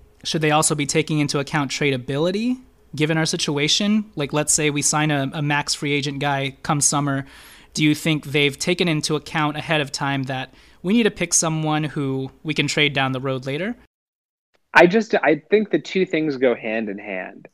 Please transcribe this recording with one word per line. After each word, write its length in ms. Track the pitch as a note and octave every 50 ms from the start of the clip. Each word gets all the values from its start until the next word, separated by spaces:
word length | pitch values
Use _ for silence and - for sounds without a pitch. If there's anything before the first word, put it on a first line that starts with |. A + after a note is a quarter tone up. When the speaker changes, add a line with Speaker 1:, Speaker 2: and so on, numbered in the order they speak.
| - - _ _ -
Speaker 1:
should 180 | - - E3 D#3
they 80 | D3+
also 240 | D3+ D3+ D#3 - D#3+
be 120 | D3 D3
taking 340 | - - E3 D3+ - D#3+ D3+
into 180 | D3 C#3+ - D3
account 320 | C#3 - - D#3 C#3+ B2+
tradability, 880 | - - D3+ C#3+ C3+ B2+ B2 - C3+ C#3 D#3+ F3 F#3 G#3 A3+ B3 B3 B3+ - - _ _ _ _ -
given 200 | C#3 D3+ D3+ D#3+
our 100 | D#3+ D#3+
situation? 840 | D#3+ - E3+ - - D3 C#3+ C#3+ D3+ - - G#3 G3+ G#3+ A3 G#3 - -
Like, 160 | D#3+ C#3+ C3+ -
let's 200 | D3 D3+ D3 -
say 180 | - D3+ D3+
we 120 | C#3+ D3 C#3
sign 300 | - - D3+ D3+ D#3 D3
a, 180 | C#3+ C3+ C3+ -
a 80 | E3
max 320 | C#3+ D3 D3 C#3+ C#3+ - -
free 180 | - - D3 C#3+
agent 260 | C#3+ C3+ D3+ C#3 C#3
guy 380 | C#3+ C#3+ C#3 C#3 C3+ C3+ C3+ - -
come 160 | - D3+ C#3+
summer. 460 | C#3 - - C#3+ C#3+ C#3+ C#3 C3+ C#3 - - - - - - - - - -
Do 80 | - D#3
you 120 | D3+ D3+
think 300 | D3 - E3 D#3 D3 -
they've 300 | C#3+ C3+ D3+ C#3+ C#3+ C#3
taken 300 | - - - F3+ F3 F#3+
into 300 | F3 D#3+ D#3 D3 - D#3
account 400 | D3 - - - E3 D3+ D3+ D3+
ahead 240 | D3+ C#3+ - E3 D3+
of 100 | C#3+ C3+
time 340 | - - D3 C#3 C#3 C#3 C3+
that 300 | B2+ C3+ C3 C3 - - - - - - _ -
we 80 | F3 G#3
need 100 | A#3+ A3+
to 80 | G3+
pick 240 | - - F3+ E3+ -
someone 480 | - - E3 D#3+ D#3+ D#3 D#3 D3+ D3+ D#3
who 480 | D3 - D#3+ C#3+ C3+ C3+ C3+ C3 C3+ - - -
we 100 | D#3 D3+
can 140 | - D3+ D3
trade 240 | - - D3 C#3+ C#3
down 180 | C#3 C3+ C3
the 100 | C3 B2+
road 260 | C3 C#3 C3 C3 C3
later? 280 | C3+ C#3 D3 F3+ G#3+ A#3+ - - _ _ _ _ _ _ _ _ _ _ _ _ _ _ _ _ _ -
Speaker 2:
I 140 | D3+ E3
just, 280 | F3 F3+ A3+ G#3+ - -
I 260 | G3 - C#3+ D#3 D3+ - -
think 200 | - G#3+ G#3+ G#3
the 100 | - E3
two 260 | D3 - - F#3+ F#3
things 300 | F3 - D#3 D#3 D#3 C#3
go 180 | B2+ C3 B2+ A#2
hand 340 | - - A2+ G#2+ A2+ A2 G#2
in 100 | G2 G#2+
hand. 500 | G#2 G#2+ G2 F#2 F#2 - - - - -